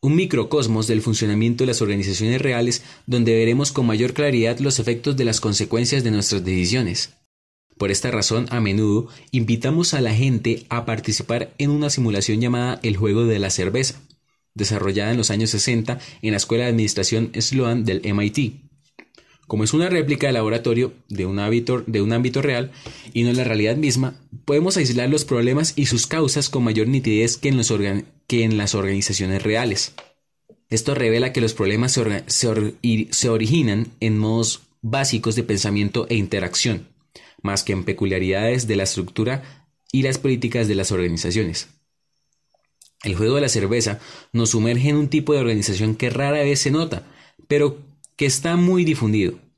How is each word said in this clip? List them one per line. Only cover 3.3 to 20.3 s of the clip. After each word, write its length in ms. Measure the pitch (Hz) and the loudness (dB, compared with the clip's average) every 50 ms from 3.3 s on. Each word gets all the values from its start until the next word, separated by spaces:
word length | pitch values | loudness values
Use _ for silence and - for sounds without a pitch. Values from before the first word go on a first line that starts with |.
| 113 | 4
veremos 380 | 113 113 113 117 131 143 - | 4 4 4 4 2 0 0
con 140 | - - 127 | 0 0 2
mayor 260 | 120 113 110 123 123 | 2 2 2 0 0
claridad 460 | - - 151 143 131 117 110 113 120 120 | 0 0 0 2 2 2 2 2 0 0
los 200 | 139 139 135 - | 0 0 0 0
efectos 380 | 113 123 117 117 - 147 139 | 0 -2 -2 -2 -2 -2 0
de 80 | 131 127 | 0 0
las 160 | 117 110 - | 0 0 0
consecuencias 640 | - 110 101 - 101 - - 113 123 117 139 139 123 | 0 0 0 0 -2 0 0 0 0 2 0 0 2
de 60 | 117 | 2
nuestras 340 | 110 104 98 - 101 98 87 | 0 2 0 0 -2 -2 0
decisiones. 720 | 92 95 92 90 87 110 127 - 90 82 - - - _ _ _ _ _ _ _ _ _ _ _ _ _ _ | 0 0 0 0 0 0 0 0 -2 -2 -4 -6 -8 _ _ _ _ _ _ _ _ _ _ _ _ _ _
Por 120 | 101 98 | -2 -2
esta 200 | 98 95 - 123 | -2 -2 -2 -2
razón, 360 | 120 110 98 - 110 113 123 120 | -2 -2 -2 0 0 0 -2 -2
a 100 | 123 120 | -2 0
menudo 480 | 110 101 98 104 110 104 101 110 117 - - - - _ | 0 2 2 2 2 2 2 0 -2 -4 -14 -20 -14 _
invitamos 640 | - 127 113 110 117 113 120 131 151 165 170 - - | -2 -2 0 0 0 0 0 0 0 2 0 0 0
a 80 | 143 | 0
la 120 | 127 113 107 | 0 2 2
gente 520 | 110 127 135 123 113 110 117 113 113 - - | 2 2 2 2 0 0 -2 -2 -2 -4 -6
a 160 | 123 117 113 | -6 -6 -4
participar 720 | - 113 104 - - 107 - - - 117 123 - - - | -4 -6 -4 -4 -4 -4 -4 -2 -4 -4 -4 -4 -8 -6
en 140 | _ 143 143 | _ 0 0
una 180 | 147 147 147 143 | 0 0 0 -2
simulación 500 | 139 - 127 113 104 98 95 - 110 107 | 0 0 0 0 0 0 0 0 0 0
llamada 420 | 120 123 123 120 120 123 - - | 0 0 0 0 0 -2 -4 -2
El 160 | - 117 101 92 | -2 -2 0 0
juego 260 | 110 107 101 113 120 | 0 2 2 2 2
de 140 | 117 110 101 | 2 2 0
la 100 | 98 95 | 0 -2
cerveza, 500 | - - 90 95 101 127 131 - - - - _ - _ _ _ _ _ _ _ | -2 -2 -2 -2 0 0 -2 -2 -6 -8 -20 _ -20 _ _ _ _ _ _ _
desarrollada 580 | _ - 101 - 107 101 92 98 95 104 101 107 | _ -4 -2 -2 -2 -2 -2 0 0 0 0 0
en 60 | 117 | 0
los 140 | 123 104 - | 0 0 0
años 180 | 107 104 113 113 | 0 0 0 0
sesenta 500 | - 104 - - 120 117 110 - 123 131 - - - - | 0 -2 0 0 0 0 0 -2 -6 -6 -8 -18 -18 -6
en 120 | - 110 | -4 -2
la 40 | 107 | -2
Escuela 280 | 101 - - 113 117 123 | -2 -2 0 0 0 0
de 60 | 123 | 0
Administración 640 | 117 113 110 104 - 101 95 - 117 110 113 113 - - | 2 2 0 0 0 -2 -2 0 0 0 -2 -2 -4 -4
Sloan 460 | 117 - 131 131 131 117 117 120 110 | -4 -2 0 0 0 2 0 0 0
del 160 | 113 92 95 90 | 0 -2 -2 -2
M 180 | 104 101 104 | -2 0 0
I 80 | 104 101 | 0 0
T. 220 | 104 - 139 110 113 - - - _ _ _ _ _ - - _ _ - _ _ _ _ _ | 0 -2 -2 -2 -4 -10 -20 -20 _ _ _ _ _ -20 -20 _ _ -20 _ _ _ _ _
Como 180 | _ - 107 107 | _ -2 -2 0
es 80 | 110 - | 2 2
una 160 | 156 170 185 | 2 2 2
réplica 360 | 180 170 151 135 147 135 147 | 0 0 0 0 -2 0 0
de 60 | 139 | 0